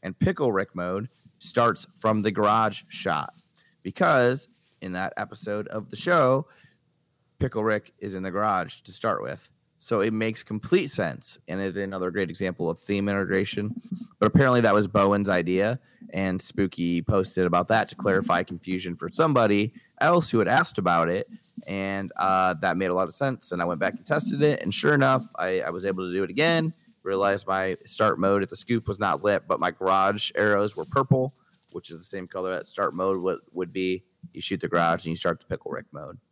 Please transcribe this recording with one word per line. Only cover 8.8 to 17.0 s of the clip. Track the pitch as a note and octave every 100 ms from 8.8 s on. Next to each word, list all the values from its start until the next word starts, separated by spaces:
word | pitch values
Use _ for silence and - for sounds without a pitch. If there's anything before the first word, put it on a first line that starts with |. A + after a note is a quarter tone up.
to | -
start | - A2+ G2
with. | A#1 E2+ - _ _ _
So | - A2+
it | G#2
makes | A2 A2 A2
complete | - G#2+ - F#3 F3+
sense. | - F2+ B1+ - - -
And | F2+
it's | G2 F#2
another | G2 F#2+ F#2
great | F#2 F2+
example | D#2+ F#2+ F2 E2+
of | E2+
theme | - G2+ G2+
integration. | G2 F#2+ F#2+ G2+ - G#2+ A#2 - F#3 - _
But | G#2+
apparently | D#3+ C3+ B2
that | A2+
was | G2+ G2+
Bowen's | G#2 G2 G2+ G2+
idea. | F#2 E2+ F#2 G2+ C3 _ _ -
And | F#2 F#2+ F#2
Spooky | - - F#2+ - E2+ F2